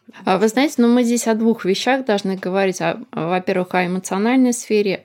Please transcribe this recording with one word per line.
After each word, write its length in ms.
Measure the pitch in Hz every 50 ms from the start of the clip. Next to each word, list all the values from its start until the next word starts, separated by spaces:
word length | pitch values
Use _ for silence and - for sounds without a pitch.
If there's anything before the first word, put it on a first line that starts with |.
| _ - - - -
А, 100 | - 190
вы 120 | 180 220 220
знаете, 260 | - 254 285 311 - -
ну, 100 | 233 233
мы 140 | 240 247
здесь 240 | 240 233 240 233 -
о 80 | 226 220
двух 300 | 214 226 233 220 - -
вещах 400 | 180 196 - - 247 262 269 262
должны 320 | 226 208 202 - 190 190
говорить. 460 | 190 - 185 185 196 196 190 180 -
О, 160 | 160 165 - 226 - -
во-первых, 640 | - 151 156 165 185 180 180 - 190 185 180 - -
о 120 | 180 180
эмоциональной 680 | 175 185 185 - - 190 196 214 233 262 262 254 240
сфере, 500 | 240 - - - 214 208 202 196 180 - -